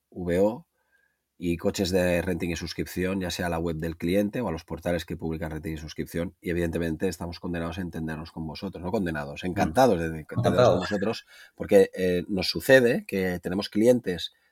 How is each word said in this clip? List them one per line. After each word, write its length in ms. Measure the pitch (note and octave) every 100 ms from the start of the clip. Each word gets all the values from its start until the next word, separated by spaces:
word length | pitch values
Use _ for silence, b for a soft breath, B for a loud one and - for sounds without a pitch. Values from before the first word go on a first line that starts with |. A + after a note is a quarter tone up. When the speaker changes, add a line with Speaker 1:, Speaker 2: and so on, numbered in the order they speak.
| _
Speaker 1:
V 300 | - F2+ F2
O, 280 | G#2 A#2 - _ _ _ _ _ _ _
y 140 | F2 E2+
coches 340 | G2+ F#2+ F2+
de 320 | F#2 F2+ F2
renting 300 | E2+ E2+ E2+
y 40 | E2
suscripción, 640 | E2+ - E2+ - F2+ G2
ya 100 | F2+
sea 140 | - F2
a 20 |
la 100 | E2
web 180 | E2+ D#2+
del 180 | E2 E2
cliente 460 | E2+ G2 G2+ B2+
o 80 | A2+
a 20 |
los 140 | D#2+ -
portales 400 | E2 F2 F2 -
que 100 | E2
publican 360 | D#2+ D#2+ E2
renting 220 | D#2 D#2+ D#2+
y 20 |
suscripción. 580 | D#2 - D2+ E2 E2+ -
Y 80 | F#2
evidentemente 580 | E2+ E2+ E2 E2+ D#2+ F#2+
estamos 320 | E2+ F2 F2
condenados 380 | F2+ E2+ E2 E2
a 40 |
entendernos 520 | F2+ E2 D#2+ D#2 D#2+
con 120 | - D#2+
vosotros, 380 | D2+ G2 F2
no 80 | F2
condenados, 520 | G#2+ F2 D#2 C#2+ D2
Speaker 2:
Mm. 40 | F#2
Speaker 1:
encantados 520 | E2+ F#2+ D#2 C3 F2+
de, 100 | E2
de 100 | D#2+
entendernos 260 | D2+ - A#2+
Speaker 2:
Encantados. 180 | F2+ A#2+
Speaker 1:
con 60 | F#2
vosotros, 440 | F2+ G#2 G2 A#2 - B B _
porque, 340 | F#2 G2+ F#2+ -
eh, 300 | F#2 F2+ D#2+
nos 220 | G2 F2+
sucede 560 | E2+ - C3 A#2 D#3 G#2
que 320 | G2 F#2 F2+
tenemos 300 | - F2+ G2+
clientes 640 | G#2 A2+ B2 G2 F2 - _ _